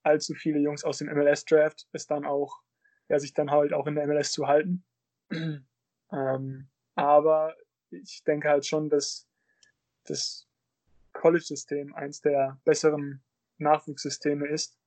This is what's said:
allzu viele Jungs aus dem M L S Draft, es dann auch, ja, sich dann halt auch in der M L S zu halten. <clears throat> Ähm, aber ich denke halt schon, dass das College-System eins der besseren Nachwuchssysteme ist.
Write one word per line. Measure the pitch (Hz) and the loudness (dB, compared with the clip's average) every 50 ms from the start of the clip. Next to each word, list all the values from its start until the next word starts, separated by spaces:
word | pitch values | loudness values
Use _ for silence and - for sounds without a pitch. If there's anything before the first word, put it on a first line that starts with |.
allzu | _ 160 151 151 151 - 156 | _ 2 2 2 2 -6 -10
viele | - - 165 151 147 | -6 -4 -2 0 0
Jungs | 143 147 147 147 - | 0 0 -2 -4 -6
aus | 156 139 - | -6 -6 -6
dem | 151 147 | -8 -4
M | 156 143 | 0 2
L | 147 143 | 4 4
S | 147 143 - | 4 2 2
Draft, | - 160 156 151 156 151 - - _ | 4 4 6 6 4 0 -6 -20 _
es | _ - - - | _ -14 -6 -6
dann | 151 147 143 | -6 -4 -4
auch, | 147 143 143 143 139 - - _ _ _ _ _ _ _ _ _ _ | -4 -4 -4 -4 -6 -8 -18 _ _ _ _ _ _ _ _ _ _
ja, | - 143 | 0 0
sich | 143 139 - | 0 -2 -4
dann | - 151 143 | -4 -2 2
halt | 143 151 147 143 147 | 2 2 2 2 0
auch | 147 139 | -2 -2
in | 151 147 | -2 -2
der | 151 147 | -2 -2
M | 143 | 0
L | 147 151 | 0 0
S | 147 - | 0 -2
zu | - - 143 135 | -4 -4 0 4
halten. | 143 151 156 170 180 180 - _ _ _ _ _ _ _ _ _ | 4 4 4 2 -4 -4 -6 _ _ _ _ _ _ _ _ _
<clears throat> | - 160 160 160 151 143 131 _ _ _ _ _ _ _ _ _ | -8 -6 -6 -6 -6 -8 -12 _ _ _ _ _ _ _ _ _
Ähm, | 202 147 135 135 135 135 135 135 135 135 135 - _ _ _ _ _ | -8 -6 -4 -2 -2 -4 -4 -8 -10 -12 -16 -20 _ _ _ _ _
aber | - 151 143 147 147 147 156 156 156 156 160 160 _ _ _ _ _ _ _ | 0 4 6 6 6 6 6 2 2 0 -2 -6 _ _ _ _ _ _ _
ich | - - - - - - _ | -18 -18 -16 -18 -20 -6 _
denke | - 151 147 147 151 | -2 -2 0 2 2
halt | 147 143 139 | 2 2 2
schon, | - - 156 156 151 | 0 -2 -2 0 2
dass | 147 147 143 - - - _ _ _ _ _ _ _ _ _ _ _ _ _ _ _ _ _ | 0 0 0 -2 -8 -12 _ _ _ _ _ _ _ _ _ _ _ _ _ _ _ _ _
das | - 73 67 - - - - _ _ _ _ _ _ _ _ _ _ _ _ _ _ _ | -10 -8 -8 -8 -8 -10 -12 _ _ _ _ _ _ _ _ _ _ _ _ _ _ _
College-System | - - 165 165 170 160 - 151 139 - - 143 143 143 143 - | 2 4 4 4 4 0 -4 -12 -12 -8 -8 -8 -8 -8 -10 -10
eins | 160 147 143 147 - | -10 -10 -10 -12 -2
der | _ 151 143 139 135 135 135 135 _ | _ 0 2 2 0 0 -4 -4 _
besseren | 165 156 147 - 156 151 147 143 143 139 135 _ _ _ _ _ _ _ _ | 0 0 4 2 2 2 2 -6 -8 -10 -12 _ _ _ _ _ _ _ _
Nachwuchssysteme | 151 147 151 151 - - 143 - - 147 - - - 151 143 143 143 143 | 2 2 2 2 2 -8 -12 -10 -8 -10 -10 -4 -2 -2 -2 -2 -2 -4
ist. | 151 160 - - _ _ _ | -4 -6 -6 -8 _ _ _